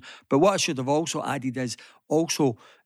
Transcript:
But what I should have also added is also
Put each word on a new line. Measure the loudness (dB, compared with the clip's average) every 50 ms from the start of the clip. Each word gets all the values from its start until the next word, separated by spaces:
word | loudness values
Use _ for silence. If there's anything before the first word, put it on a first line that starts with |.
| -6 -12 -20 -20 _ _
But | 2 4
what | 4 4 4
I |
should | 2 -2 -2 -2 -4
have | -2 0
also | 0 0 0 -2 -4 -6 -4
added | -4 -6 -4 -4 -6 -4
is | -4 -6 -6 -6 -10 -16 -20 -20 _ _ _
also | 0 0 2 0 0 2 2 2 0 -2 -10 -20 -20 _ _